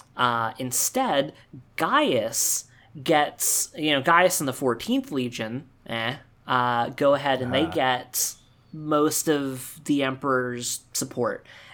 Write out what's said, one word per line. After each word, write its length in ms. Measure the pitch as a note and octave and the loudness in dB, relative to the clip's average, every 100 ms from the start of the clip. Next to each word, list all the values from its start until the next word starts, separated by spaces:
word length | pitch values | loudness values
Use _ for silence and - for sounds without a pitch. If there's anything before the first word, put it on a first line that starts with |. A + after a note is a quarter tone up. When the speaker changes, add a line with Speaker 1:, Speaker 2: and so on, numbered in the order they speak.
| - - | -14 0
Speaker 1:
uh, 360 | B2 A#2 A2+ - | 0 2 -2 -4
instead, 760 | B2+ - - B3+ B3+ C#3+ D3 - - C#3 - - | -6 -4 -2 -2 0 0 -2 -6 -20 -20 -14 -4
Gaius 920 | E3 C#4 C#4 B2 A2+ A#2+ - - - - _ D3+ | 0 2 2 0 0 -2 -2 -2 -6 -20 _ -8
gets, 680 | C3 D3+ D3 - - - - G#3 | 2 2 2 -2 -2 -2 -2 -2
you 160 | D3+ | 0
know, 100 | C#3+ | 2
Gaius 380 | B2+ E3+ F3+ F3+ | 4 6 6 2
and 80 | C#3 | -2
the 60 | |
Fourteenth 580 | A#2+ C3+ A#2 - C4 C4 | 0 0 0 0 -2 -2
Legion, 560 | C#3 B2 A#2+ A2 B2+ - _ - | -4 -4 -4 -6 -8 -12 _ -8
eh, 300 | A#2 A2+ - - _ - | -4 -4 -6 -14 _ 0
uh, 420 | B2+ B2 A#2+ B2 | 2 2 2 0
go 240 | C3 C#3+ | 2 2
ahead 280 | C#3 C#3 B2+ | 4 2 0
and 120 | B2 | 0
they 100 | C3 | 0
Speaker 2:
Uh-huh. 80 | D#3+ | 0
Speaker 1:
get 640 | D#3 C3 B2 - - - - _ _ - | 2 2 0 -2 -4 -4 -6 _ _ -18
most 560 | D#3+ D3+ D3+ D3+ - - | -10 0 2 4 2 0
of 500 | D3 C3+ C3 - - - | 0 0 -6 -12 -12 -2
the 160 | C#3+ | 0
Emperor's 800 | C3+ C3+ C#3+ B2+ B2 A#2+ A#2+ - _ | 0 0 0 2 0 -4 -6 -8 _
support 540 | - C3+ - A2+ - - - - | -8 -6 -2 -2 -2 -12 -20 -20